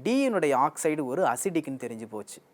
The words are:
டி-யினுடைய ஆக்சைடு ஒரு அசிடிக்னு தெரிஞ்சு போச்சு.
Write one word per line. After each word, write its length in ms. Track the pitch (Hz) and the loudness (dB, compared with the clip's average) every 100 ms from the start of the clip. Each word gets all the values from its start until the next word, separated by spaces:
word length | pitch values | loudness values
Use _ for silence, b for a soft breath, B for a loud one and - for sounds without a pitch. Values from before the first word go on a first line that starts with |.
| 143 | 0
டி-யினுடைய 480 | 254 269 202 156 131 143 | 2 2 2 2 4 2
ஆக்சைடு 340 | - 160 156 135 | 2 0 0 -2
ஒரு 100 | 139 165 | 0 2
அசிடிக்னு 520 | 120 196 165 147 135 | 2 0 -2 -2 -4
தெரிஞ்சு 240 | 120 113 113 | -8 -8 -10
போச்சு. 260 | 107 101 - - | -10 -12 -16 -20